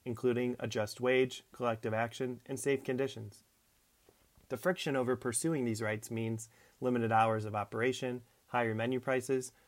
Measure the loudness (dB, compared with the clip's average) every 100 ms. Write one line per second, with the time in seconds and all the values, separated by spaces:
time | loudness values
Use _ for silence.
0 | -8 0 2 2 0 -2 -4 -2 -4 0
1 | 2 4 2 -2 -16 -4 -2 -2 -2 0
2 | -2 -2 -6 -6 -8 -2 0 0 0 -2
3 | -2 -4 -12 -14 _ _ _ _ _ _
4 | _ _ _ _ _ -2 0 0 0 0
5 | 2 0 0 0 0 0 0 0 -2 -2
6 | -4 -4 -2 -4 -8 -18 -20 _ 0 2
7 | 4 6 6 2 -2 -4 -4 0 0 0
8 | -4 -6 -10 _ _ 0 0 0 0 0
9 | 0 0 2 -2 -2 -14